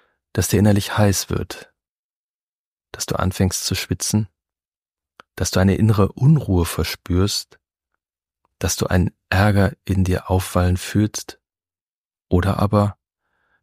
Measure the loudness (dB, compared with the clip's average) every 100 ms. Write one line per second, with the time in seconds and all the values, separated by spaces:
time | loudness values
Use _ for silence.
0 | _ _ _ -4 0 4 4 4 0 0
1 | 2 0 -2 -6 -6 -14 -20 _ _ _
2 | _ _ _ _ _ _ _ _ _ -12
3 | -6 -2 -2 0 -2 -2 -6 -6 -6 -6
4 | -2 -2 -4 _ _ _ _ _ _ _
5 | _ _ _ -8 -4 2 2 4 2 2
6 | 0 2 2 2 2 0 0 -2 -6 -8
7 | -4 0 0 -2 -10 _ _ _ _ _
8 | _ _ _ _ _ -8 -6 -2 0 0
9 | 0 -4 -2 2 4 4 2 -2 -4 -2
10 | 0 -2 -2 -2 0 0 0 0 -2 -2
11 | -2 -4 -14 -20 _ _ _ _ _ _
12 | _ _ -2 0 0 0 0 2 0 -4
13 | _ _ _ _ _ _